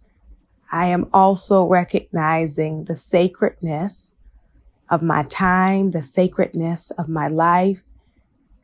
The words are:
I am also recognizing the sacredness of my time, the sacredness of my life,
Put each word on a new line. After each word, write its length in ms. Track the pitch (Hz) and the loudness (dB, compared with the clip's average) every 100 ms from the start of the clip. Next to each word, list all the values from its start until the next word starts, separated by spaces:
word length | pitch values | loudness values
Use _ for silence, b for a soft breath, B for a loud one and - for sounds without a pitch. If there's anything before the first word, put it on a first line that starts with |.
| _ _ - - _ _ - | _ _ -20 -20 _ _ -8
I 160 | 165 180 | -4 0
am 220 | 180 - | 0 2
also 540 | 196 190 196 - 196 175 | 4 6 4 2 2 4
recognizing 1200 | 180 175 - - 170 156 160 160 147 156 156 156 | 2 2 -4 -4 -2 0 0 -2 -2 -4 -6 -8
the 100 | 165 | -6
sacredness 1200 | - 180 180 - 214 - 170 151 190 - - - - _ _ _ _ _ - | 0 2 0 0 -4 -4 -6 -6 -6 -8 -12 -14 -20 _ _ _ _ _ -4
of 120 | 170 | -2
my 220 | 165 156 | 0 -2
time, 680 | 147 - 190 185 185 196 196 | -2 -2 0 2 2 2 0
the 120 | 170 | -2
sacredness 880 | 139 - 185 - - - 165 170 - | -2 -2 -2 -2 -4 -4 -4 -4 -6
of 160 | - 156 | -6 -6
my 200 | 160 147 | -4 -2
life, 560 | 156 170 180 190 190 _ _ _ _ _ _ _ _ | 0 2 4 2 -2 _ _ _ _ _ _ _ _